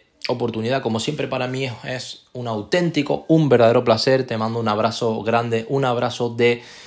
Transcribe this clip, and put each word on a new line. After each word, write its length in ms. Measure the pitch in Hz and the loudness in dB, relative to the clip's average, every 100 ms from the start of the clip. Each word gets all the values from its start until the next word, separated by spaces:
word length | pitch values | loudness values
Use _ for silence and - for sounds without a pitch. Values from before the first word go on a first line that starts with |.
| _ _ - | _ _ -6
oportunidad. 540 | 120 120 113 113 135 | -4 -4 -4 -2 -2
Como 180 | 123 110 | -2 -4
siempre, 280 | - 147 131 | -4 -4 -4
para 200 | 131 123 | -4 -6
mí 160 | 131 | -6
es, 100 | 135 117 139 | -6 -8 -10
es 380 | 127 - - _ | -10 -10 -16 _
un 160 | 127 120 | -10 -6
auténtico, 760 | 110 101 180 175 151 139 143 - | -6 -2 0 0 -2 -2 -2 2
un 200 | 160 147 | 4 6
verdadero 340 | 123 113 120 | 6 6 6
placer. 420 | 117 110 - 131 127 | 4 2 4 2 0
Te 120 | 113 | -4
mando 220 | 110 117 | -4 -2
un 80 | 110 | -2
abrazo 560 | 107 113 113 117 110 | 0 0 0 -2 -2
grande, 420 | 107 117 120 113 113 | 0 0 0 -2 -2
un 160 | 139 131 | -2 0
abrazo 440 | 120 120 - 120 | 0 -2 -2 -4
de 320 | 117 120 120 - - | 2 2 2 -4 -20